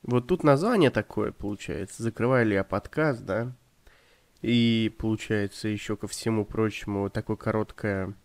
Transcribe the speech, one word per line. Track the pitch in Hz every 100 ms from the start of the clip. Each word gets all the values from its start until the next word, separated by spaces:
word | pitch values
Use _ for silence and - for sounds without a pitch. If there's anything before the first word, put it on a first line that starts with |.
Вот | - 123 123
тут | 180
название | 156 139 196 233 143
такое | 117 - - 107
получается. | - 101 104 - 73 95 -
Закрываю | 113 - 117 131 110
ли |
я | 98
подкаст, | 92 101 - - 156 117 -
да? | 98 120 127 _ _ - _ _ _ _ _
И | 117 117 117 113 110 -
получается | 110 110 - 107 101 - 107
еще | 104 - 107
ко | 101
всему | - - 110 101
прочему | - 110 - - 101 98
такое | 110 - 110
короткое | - 107 104 - 110 98 92 101